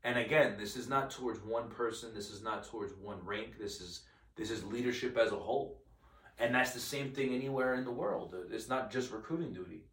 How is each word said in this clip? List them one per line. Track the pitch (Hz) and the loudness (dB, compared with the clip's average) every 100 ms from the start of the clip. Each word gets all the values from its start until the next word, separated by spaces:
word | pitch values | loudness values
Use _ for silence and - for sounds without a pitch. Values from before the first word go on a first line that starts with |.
And | 120 120 | 2 2
again, | - 156 - - | 6 8 8 6
this | 104 131 | -4 -6
is | 123 | 2
not | 139 135 | 2 2
towards | - 123 107 | -2 -4 -4
one | 104 113 117 | -2 -2 -2
person. | 113 120 110 117 | 0 -2 -2 -8
This | 107 101 | -8 -8
is | 104 | -6
not | 110 110 | -4 -4
towards | - 113 101 | -4 -6 -6
one | 92 101 98 | -6 -10 -8
rank. | 90 104 113 - | -4 -4 -4 -6
This | 101 - | -6 -6
is, | 90 87 - - - - | -10 -12 -14 -20 -20 -6
this | 107 | -2
is | 110 | -2
leadership | 98 120 123 123 120 117 | -2 0 2 2 0 6
as | 113 | 4
a | 104 | 4
whole. | 104 - - - - - - - - - | 0 0 0 -8 -18 -20 -20 -20 -20 0
And | 120 | 4
that's | 123 123 | 4 4
the | 120 | 0
same | - 143 135 | -4 -2 -2
thing | 131 135 | 0 2
anywhere | 127 135 135 127 | 2 0 2 2
in | 127 | 2
the | 127 | 0
world. | 120 - 104 98 90 90 | -2 0 0 -2 -8 -6
It's | 110 - | -6 0
not | 131 123 | 0 0
just | 131 123 | -2 -2
recruiting | 110 - 165 156 | -4 -2 -2 -2
duty. | 92 90 - - | -4 -8 -10 -16